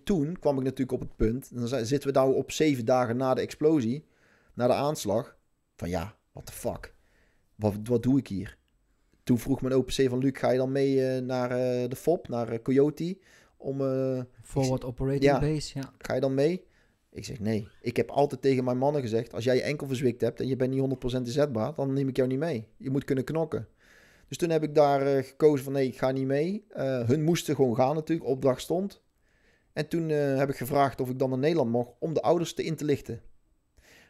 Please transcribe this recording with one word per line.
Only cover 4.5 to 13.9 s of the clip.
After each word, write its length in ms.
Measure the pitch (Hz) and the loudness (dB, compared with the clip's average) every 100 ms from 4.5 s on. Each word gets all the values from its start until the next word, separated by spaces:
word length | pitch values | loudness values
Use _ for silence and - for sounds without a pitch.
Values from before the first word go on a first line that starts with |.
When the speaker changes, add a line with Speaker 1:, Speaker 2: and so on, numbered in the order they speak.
Speaker 1:
na 120 | - 123 | -2 0
de 60 | |
aanslag. 640 | 104 143 156 104 107 131 - _ _ _ - | 2 0 -2 -2 -2 -2 -14 _ _ _ -10
Van 120 | 85 | -4
ja, 280 | 90 90 - _ | -4 -4 -12 _
what 140 | - - | -20 -18
the 60 | |
fuck? 420 | - 120 95 - _ _ _ _ _ _ | -8 -6 -8 -12 _ _ _ _ _ _
Wat, 200 | - 107 104 | -4 -2 -2
wat 180 | 110 120 | 0 0
doe 160 | 123 139 | 4 2
ik 80 | - | 0
hier? 300 | 95 101 - _ _ _ _ _ _ | -6 -8 -14 _ _ _ _ _ _
Toen 140 | - 120 | 0 0
vroeg 220 | - 135 | 2 -2
mijn 120 | 127 | 2
O 80 | 131 | 0
P 60 | 127 | 2
C 200 | - 131 | 0 0
van, 100 | 123 | 2
"Luc: 200 | 135 127 | 0 0
ga 120 | 123 | 0
je 80 | 127 | 2
dan 140 | 131 | 0
mee, 340 | 139 139 135 131 | 0 2 2 0
eh, 140 | 131 | -2
naar, 280 | 127 127 123 | -4 -2 -2
eh, 380 | 127 127 123 123 | 0 0 0 -2
de 80 | 127 | -2
fop, 320 | - 175 - | 0 0 -2
naar, 200 | 120 117 | -4 -4
eh, 140 | 117 | -4
Coyote? 560 | - 131 147 156 165 190 _ - _ _ | 2 4 4 2 -8 -8 _ -20 _ _
Om, 240 | - 135 | -8 -4
eh," 400 | 135 | -2